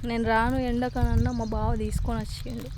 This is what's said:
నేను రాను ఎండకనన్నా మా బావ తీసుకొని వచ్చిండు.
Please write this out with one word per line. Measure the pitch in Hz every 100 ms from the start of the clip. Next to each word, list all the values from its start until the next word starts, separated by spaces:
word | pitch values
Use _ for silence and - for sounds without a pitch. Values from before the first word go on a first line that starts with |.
| 240
నేను | 233 226
రాను | 226 233 262 254
ఎండకనన్నా | 240 247 247 240 233 247 240
మా | 220
బావ | 220 214 220
తీసుకొని | 214 208 247 226
వచ్చిండు. | 214 - 254 240 247